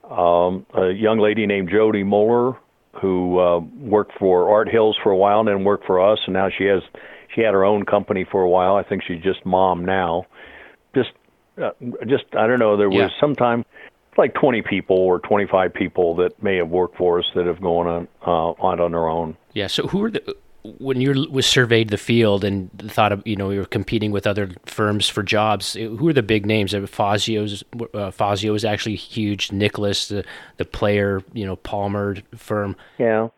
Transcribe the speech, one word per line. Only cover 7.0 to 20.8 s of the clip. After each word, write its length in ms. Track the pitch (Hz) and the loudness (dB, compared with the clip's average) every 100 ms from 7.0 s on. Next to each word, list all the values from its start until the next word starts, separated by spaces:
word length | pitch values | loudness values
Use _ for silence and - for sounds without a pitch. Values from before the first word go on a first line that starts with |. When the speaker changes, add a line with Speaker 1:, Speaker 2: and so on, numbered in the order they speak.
| - - - | -20 -20 -10
Speaker 1:
she 80 | - | -2
had 120 | 113 | 2
her 100 | 98 | 4
own 220 | 95 104 98 | 4 2 2
company 400 | 104 95 98 90 | 0 0 -4 -2
for 120 | 98 | 0
a 80 | 92 | 4
while. 260 | 90 92 101 | 4 4 2
I 80 | |
think 180 | 90 95 | 0 -6
she's 200 | - 85 | -6 -4
just 220 | 92 92 95 | -2 -4 0
mom 400 | 92 95 87 87 | 2 2 2 0
now. 400 | 95 87 85 92 - - - - _ _ | -2 0 -4 -6 -20 -20 -20 -20 _ _
Just, 180 | 135 117 _ _ _ _ - | -4 -4 _ _ _ _ -8
uh, 120 | 131 - 123 - 113 | -8 -6 -12 -10 -2
just, 200 | 131 - - | -2 -2 0
I 100 | 110 | 2
don't 120 | 127 | 2
know, 160 | 110 104 | 2 4
there 140 | 101 | 2
was 220 | 98 98 | 2 0
Speaker 2:
Yeah. 80 | - | 0
Speaker 1:
sometime, 440 | 147 135 120 117 - - - _ _ - | 0 2 0 0 -4 -14 -20 _ _ 0
like, 160 | 147 | 2
twenty 280 | - 147 117 | 2 2 2
people 360 | - 98 - 92 | -2 -4 0 2
or 220 | 92 90 | 4 2
twenty-five 540 | - 104 98 95 92 | 0 -2 2 2 0
people 420 | - 92 - 87 82 | -2 -4 0 0 0
that 280 | 90 - | -2 -2
may 140 | 101 95 | -2 -2
have 120 | 82 | 0
worked 280 | 87 90 - | -2 -2 0
for 220 | 90 87 | 0 0
us 60 | 85 | -2
that 120 | 92 87 | -2 -2
have 160 | 85 | -2
gone 260 | 92 85 85 | -2 0 0
on, 200 | 85 85 _ - | -4 -8 _ -2
uh, 240 | 85 82 - 92 | 0 0 -2 -2
out 140 | 87 | 0
on 100 | 87 | -2
their 160 | 85 82 | 0 -2
own. 300 | 82 82 78 _ | -2 -6 -10 _
Speaker 2:
Yeah, 140 | - 98 | -8 -6
so 200 | - 135 | -4 -4
who 160 | 185 | -4
are 80 | 220 | -4
the, 240 | 208 - - _ - 107 | -6 -10 -14 _ -20 -20
when 220 | - | -12